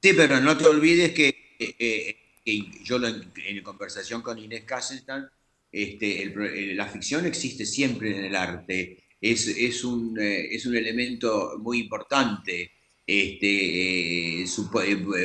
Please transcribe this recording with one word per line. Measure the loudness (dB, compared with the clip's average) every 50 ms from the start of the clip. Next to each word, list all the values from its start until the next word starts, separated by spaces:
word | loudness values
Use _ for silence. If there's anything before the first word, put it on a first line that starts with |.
Sí, | 4 6 8
pero | 8 6 6 6 6
no | 6 4 6 8
te | 8
olvides | 8 8 8 6 6 6 6 4 4
que, | 4 4 4 4 2 0 _ _ _ -8
eh, | -8 -8 -4 -2
eh, | -2 -2 -2 -2 -6 -8 -12 _ _ _ _ _ -4
que | -2 -2 -2 -4 -6 -12 -12 -6
yo | -4 -2 0
lo, | 0 -2
en | -4 -6 -12 -16 -16 -12 -10 -10 -10 -10
conversación | -12 -14 -14 -12 -12 -12 -10 -12 -10 -8 -8 -8
con | -8 -10 -10 -10
Inés | -12 -12 -14 -12 -10
Kassenstein, | -8 -8 -6 -6 -8 -10 -10 -12 -10 -10 -10 -10 -12 _ _ _ _ _ _ _ _
este, | -6 -6 -6 -6 -4 -4 -2 -2 -2 -2
el | -6 -6 -6
pro-, | -6 -6
el, | -4 -4 -6 -6 -6 -4
la | -4 -6
ficción | -6 -8 -8 -6 -4 -2 -2 -2
existe | -2 -4 -4 -6 -6 -6 -6 -8
siempre | -6 -2 0 0 0 0 -2 -2 -4 -2
en | -4 -4
el | -2 -2
arte. | -2 -2 -2 -4 -8 -8 -6 -4 -4 -4 -6 -10 -20 _ _ _ -2
Es, | 2 2 2 2 0 -2
es | 0 0 0 0 0 -2 -4
un, | -2 -2 -2 -2 -4 -2 -2
eh, | 0 0 0 -2 -4 -4 -6
es | -4 -2
un | 0 0
elemento | 0 0 0 -2 -2 -2 -2 -4 -2 0 0 2 2 0 -2 -6 -6
muy | -4 -2 -2 -2
importante. | -2 -2 -6 -6 -4 0 2 2 2 2 0 -4 -4 -6 -6 -6 -6 -8 _ _ _ _ _ _ -2
Este, | 2 2 4 2 2 0 0 2 4 4 4 2 2 2 2 2 2 2 0 0 0 0 -2 -2 -2 -2 -4
eh, | -4
supo-, | -4 -4 -4 -4 -2 0 0
eh, | 2 2 0 0 0 -2 0 0